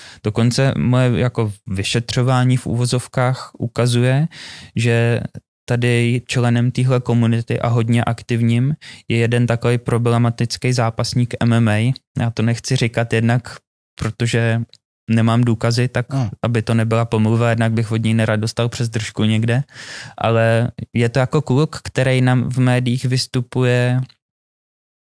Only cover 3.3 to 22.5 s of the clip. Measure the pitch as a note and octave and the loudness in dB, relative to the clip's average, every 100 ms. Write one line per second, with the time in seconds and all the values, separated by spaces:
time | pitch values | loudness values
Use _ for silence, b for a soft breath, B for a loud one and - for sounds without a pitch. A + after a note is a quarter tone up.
3.3 | B2+ - - A#2+ - B2 A#2+ B2+ C3 E3 | -2 -8 -8 -6 -2 0 2 2 2 -2
4.3 | B B B B - A#2 A#2 A#2 A#2 - | B B B B -2 0 2 2 0 -4
5.3 | - _ _ - A#2+ B2 A#2+ A#2+ B2 - | -12 _ _ -4 0 2 2 2 -2 -2
6.3 | C3 A#2+ A#2+ B2 B2 B2+ B2+ B2 A#2 A2+ | 0 2 2 0 0 0 0 2 2 2
7.3 | A#2 A#2 A2+ A#2 A#2 A2+ A#2+ A#2 A#2 - | 0 -2 -2 0 0 2 2 0 -4 -4
8.3 | A#2 A#2 A#2 C3+ D#3 B B - A#2 A2+ | 0 2 2 0 -4 B B -2 0 2
9.3 | A#2+ A#2+ A#2 A#2+ A#2+ A#2+ A#2 A#2+ A#2 A#2+ | 2 2 0 0 0 0 0 2 2 2
10.3 | - A#2 - B2+ B2 A2+ - A#2 A#2+ A#2+ | 0 -4 -2 -2 0 -2 -2 -4 -2 -2
11.3 | - A#2 A#2 A2+ G#2 A#2 C3 _ - A#2 | 0 2 2 2 2 0 -2 _ -4 -4
12.3 | - A#2 A2+ - C3 A#2 A#2 A#2 A2+ A#2 | -2 -2 -2 -2 -2 0 -2 0 0 2
13.3 | A#2+ - - _ _ _ - A2+ - A#2 | 0 -2 -18 _ _ _ -10 -8 -4 -2
14.3 | A#2 A#2 A2+ A#2 _ _ _ - A2+ A2+ | 0 0 -2 -4 _ _ _ -2 2 4
15.3 | A#2 A#2+ A2 A#2 A#2 B2 B2 A#2+ C3+ A#2 | 2 2 0 0 0 -2 -2 -4 -4 -4
16.3 | - A#2 A#2 G#2+ A2+ A2+ A2+ A#2 A2 A2 | -4 -2 -2 0 0 0 0 0 0 2
17.3 | A#2 A#2 A2+ A2+ A2+ G#2+ A2 A2+ A2+ A2 | 2 2 2 0 0 -2 -2 0 0 0
18.3 | G#2+ A2+ - A#2 - A#2 A#2 A2 - G#2+ | 0 -2 -2 -4 -4 -4 -4 -6 -2 0
19.3 | A2 A#2 A#2+ - B B B B - A2 | 0 0 -2 -4 B B B B -4 0
20.3 | A2+ A2+ A2+ A#2+ - - A#2 A#2 C3+ B2+ | 2 2 2 -2 -6 -6 -2 0 0 0
21.3 | D#3 - B2+ D#3 - - - C3 C3 B2+ | 0 0 0 0 -4 -8 -2 0 2 2
22.3 | B2+ - | 2 0